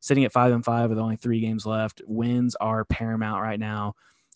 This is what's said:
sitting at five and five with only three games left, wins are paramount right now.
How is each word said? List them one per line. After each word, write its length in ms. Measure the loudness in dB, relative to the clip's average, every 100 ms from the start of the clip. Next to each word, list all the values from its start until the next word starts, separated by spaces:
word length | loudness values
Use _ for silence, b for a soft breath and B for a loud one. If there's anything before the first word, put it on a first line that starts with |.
sitting 240 | 0 2
at 80 | 4
five 200 | 4 4
and 120 | 4
five 260 | 2 0 0
with 80 | 0
only 180 | -2 -2
three 240 | -2 0
games 240 | 0 -2
left, 380 | -2 -2 -2 -6 -8
wins 480 | -4 0 0 0 0
are 280 | -2 -2
paramount 560 | -2 -4 -2 -2 -2 -2
right 180 | -4 -4
now. 360 | -4 -4 -4 -8 b b b